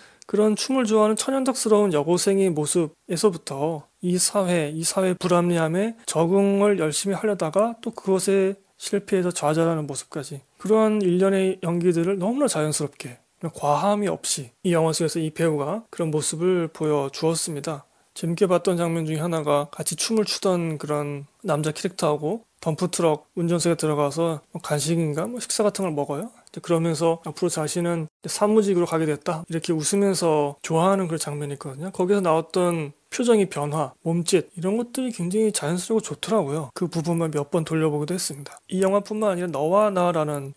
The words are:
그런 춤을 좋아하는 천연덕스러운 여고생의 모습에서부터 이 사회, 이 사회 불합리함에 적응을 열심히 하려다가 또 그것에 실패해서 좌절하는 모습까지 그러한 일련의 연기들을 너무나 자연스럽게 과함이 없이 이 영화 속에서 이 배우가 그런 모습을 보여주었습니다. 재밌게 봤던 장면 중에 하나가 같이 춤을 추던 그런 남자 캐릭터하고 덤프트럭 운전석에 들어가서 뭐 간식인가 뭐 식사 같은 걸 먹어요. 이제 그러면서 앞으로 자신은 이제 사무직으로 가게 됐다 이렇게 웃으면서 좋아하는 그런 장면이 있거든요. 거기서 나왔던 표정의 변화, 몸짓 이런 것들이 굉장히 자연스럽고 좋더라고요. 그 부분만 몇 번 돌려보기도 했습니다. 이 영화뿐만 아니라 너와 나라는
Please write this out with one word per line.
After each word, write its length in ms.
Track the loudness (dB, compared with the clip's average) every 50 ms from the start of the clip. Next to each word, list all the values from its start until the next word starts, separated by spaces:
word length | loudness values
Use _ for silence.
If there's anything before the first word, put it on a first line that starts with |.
| -20 -20 -20 -20 -12
그런 300 | -4 0 2 4 4 2
춤을 300 | 0 0 -2 0 0 2
좋아하는 300 | 2 4 4 4 4 2
천연덕스러운 800 | 0 0 -2 0 0 0 0 0 0 2 4 4 4 4 4 2
여고생의 580 | 2 2 2 2 2 2 2 2 2 2 2
모습에서부터 1400 | 2 0 -2 0 0 0 0 -2 -4 _ _ -6 -2 2 2 2 2 0 -8 -8 -6 -4 -2 -2 -4 -4 -10 _ _ _
이 160 | -2 0 0 2
사회, 520 | 2 0 0 0 0 2 2 0 0 -2
이 140 | -4 -4 -4
사회 300 | -2 0 0 0 0 0
불합리함에 840 | 0 0 2 4 4 4 4 2 2 0 0 0 0 0 -2 -4 -8 -8
적응을 760 | -4 0 0 2 4 4 4 4 4 4 4 4 4 2 2
열심히 360 | 0 0 -2 -2 -2 -2 -4
하려다가 600 | -2 -2 -2 -2 0 -2 -2 2 2 2 0 0 -6
또 100 | -10 -10
그것에 640 | -10 -6 -2 0 0 0 2 2 2 2 2 0 -2 -6 _ _ _ -14
실패해서 540 | -8 -4 -4 -4 -2 0 0 0 0 0
좌절하는 560 | -2 0 0 0 2 2 2 2 2 0 -2 -6
모습까지 540 | -8 -10 -10 -10 -8 -10 -8 -8 -10 -14 -16 _ _ -6
그러한 440 | 0 2 4 4 4 4 2 2
일련의 580 | 2 2 2 4 4 4 2 2 2 0 -2 -2 -4
연기들을 540 | -2 -2 0 2 2 2 2 2 0 0 -2
너무나 300 | -2 -2 0 0 0 0
자연스럽게 720 | 0 0 -2 -2 -2 -2 -4 -6 -8 -10 -16 -16 -16 -18 _ _ _ -10 -10 -10 -8
과함이 540 | -4 0 2 2 2 2 2 2 2 0 -2
없이 440 | -2 -4 -4 -4 -6 -6 -6 -12 _ _ -2
이 100 | 0 2
영화 200 | 2 2 2 2
속에서 260 | 0 -2 -2 -2 -2
이 100 | -4 -4
배우가 540 | -2 0 0 0 0 0 -2 -4 -4 -6 -8 -10
그런 220 | -6 -4 -4 -2
모습을 580 | -2 -2 -2 -4 -4 -2 0 2 2 2 0 -2
보여주었습니다. 1160 | -4 -4 -2 0 0 0 0 -2 -4 -2 -2 0 0 0 -4 -6 -6 -6 -6 -8 -8 -10 -12 _ _ _ _ _ -12
재밌게 340 | -6 -4 -2 0 2 2 4
봤던 300 | 4 2 2 2 0 2
장면 280 | 0 0 0 -2 -2
중에 120 | -2 -4 -2
하나가 500 | -2 -2 -2 -2 0 2 2 2 2 -2
같이 240 | -6 -8 -6 -6 -4
춤을 300 | -4 -2 -2 0 0 0
추던 520 | 0 -2 -2 0 0 2 2 0 -2 -4 -4
그런 480 | -4 -4 -2 -2 -2 -4 -6 -8 -12 -14 _ _
남자 300 | -4 -2 0 0 0 -2
캐릭터하고 720 | -2 -4 -6 -6 -4 0 0 0 0 0 -2 -4 -4 -6 -8 _ _ -8
덤프트럭 640 | -4 -4 -2 -2 -2 -4 -2 2 2 2 2 0 -4 _ -6
운전석에 400 | -4 -2 0 0 2 2 2 0
들어가서 640 | 2 0 0 0 2 0 0 0 0 -2 -2 -2 -6 -10 _
뭐 100 | -16 -10
간식인가 640 | -6 -4 -2 -2 0 0 0 0 0 0 -2 -4 -4 -6
뭐 120 | -6 -8
식사 220 | -6 -4 -2 0 0
같은 200 | 0 0 -2 -4
걸 100 | -4 -2
먹어요. 380 | -4 -4 -4 -4 -6 -6 -8 -12 _ _ -18
이제 120 | -18 -10
그러면서 580 | -2 0 2 2 2 2 0 2 2 2 0 0 -4
앞으로 240 | -10 -6 -2 -2 -2
자신은 580 | -2 -2 -4 -4 -2 -2 -2 -2 -2 -2 -4 -8 _ _ -10
이제 100 | -8 -4
사무직으로 520 | 0 2 4 4 4 4 4 4 2 2
가게 200 | 2 0 0 0
됐다 380 | 0 -2 -2 -2 -4 -4 -4 -6 -6
이렇게 240 | -6 -4 -2 -2 -2
웃으면서 800 | 0 0 0 0 2 2 2 2 2 2 2 2 2 2 0 -2 -6
좋아하는 460 | -6 -2 2 2 4 4 4 2 0 -2
그런 120 | -4 -4
장면이 340 | -4 -6 -6 -6 -6 -6 -8
있거든요. 380 | -8 -10 -12 -10 -10 -10 -8
거기서 300 | -2 0 2 2 2 2
나왔던 720 | 4 4 2 2 2 0 0 0 2 2 0 -2 -4 -6 -10 _ _ -10
표정의 400 | -4 0 4 4 4 4 4 2
변화, 440 | 0 -4 -4 -2 -2 -2 -2 -4 -6 _ -4
몸짓 460 | -2 -2 -2 0 2 2 2 0 0 -8
이런 220 | -6 -4 -2 -2 -2
것들이 340 | -2 -4 -4 -4 -4 -4
굉장히 400 | -4 -4 -4 -2 0 0 0 2
자연스럽고 500 | 0 0 -2 -2 -2 -2 -2 0 0 -2
좋더라고요. 680 | -2 -2 -8 -8 -4 0 0 0 0 0 -2 -4 -6 -6 -6
그 140 | -4 -4 -4
부분만 440 | -4 -4 -2 0 0 0 0 -2
몇 200 | -2 -4 -4 -2
번 140 | -2 -2 -2
돌려보기도 480 | 0 0 0 0 0 0 0 -2 -4 -4
했습니다. 440 | -4 -4 -6 -8 -10 -14 -16 -18 -20 _ -6
이 120 | -2 0
영화뿐만 480 | 2 2 2 0 0 -2 -4 -2 0 0
아니라 160 | 0 0 -2 -4
너와 420 | -2 -2 0 2 4 4 4 4
나라는 640 | 2 2 2 2 2 0 0 -2 -2 -4 -6 -8 -8